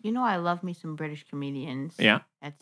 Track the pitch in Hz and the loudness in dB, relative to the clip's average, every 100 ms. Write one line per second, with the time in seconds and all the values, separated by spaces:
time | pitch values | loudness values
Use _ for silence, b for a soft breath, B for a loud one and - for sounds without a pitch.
0 | 214 240 247 185 175 175 185 170 160 151 | -2 0 2 2 2 0 -2 -6 -8 -6
1 | 156 147 - 143 139 139 127 131 143 - | -6 -6 -8 -6 -4 -4 -4 -4 -6 2
2 | 110 127 - _ 143 147 | 6 6 2 _ -14 -8